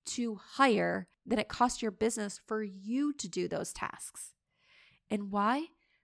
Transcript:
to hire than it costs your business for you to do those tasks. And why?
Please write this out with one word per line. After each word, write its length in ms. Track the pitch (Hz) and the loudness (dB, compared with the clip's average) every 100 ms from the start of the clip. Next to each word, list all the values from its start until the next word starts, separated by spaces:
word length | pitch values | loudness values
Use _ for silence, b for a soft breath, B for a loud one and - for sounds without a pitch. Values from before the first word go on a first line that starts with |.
| - | -8
to 300 | - 233 202 | -4 -2 -4
hire 720 | - - 269 196 175 190 180 _ - | -4 4 6 6 4 0 -4 _ -2
than 140 | 214 | 0
it 80 | - | 0
costs 340 | - 240 - | 2 2 2
your 80 | 226 | -4
business 500 | 185 220 226 202 - - | 0 0 0 -6 -8 -6
for 160 | 220 | -4
you 500 | 208 190 196 254 294 | -4 -8 -4 0 0
to 140 | 285 185 | -2 -4
do 200 | 180 175 | -2 -2
those 260 | - - | -2 -4
tasks. 640 | - - - - - - _ _ b b b b b - | -4 -6 -8 -12 -12 -16 _ _ b b b b b -6
And 220 | 208 202 | -6 -2
why? 380 | 202 208 277 330 _ _ _ | 2 2 2 -2 _ _ _